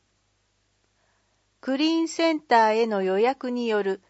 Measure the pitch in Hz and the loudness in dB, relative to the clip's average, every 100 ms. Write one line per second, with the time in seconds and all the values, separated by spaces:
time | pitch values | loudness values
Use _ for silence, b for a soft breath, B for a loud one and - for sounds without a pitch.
0 | _ _ _ _ _ _ _ _ _ _ | _ _ _ _ _ _ _ _ _ _
1 | _ _ _ _ _ _ - 262 311 330 | _ _ _ _ _ _ -6 -2 0 0
2 | 330 - 330 311 - 233 220 220 226 202 | -2 -2 -2 -2 2 4 4 2 0 0
3 | 190 190 233 262 254 247 240 214 196 196 | 0 2 0 0 -6 -6 -2 -2 -2 -6
4 | _ | _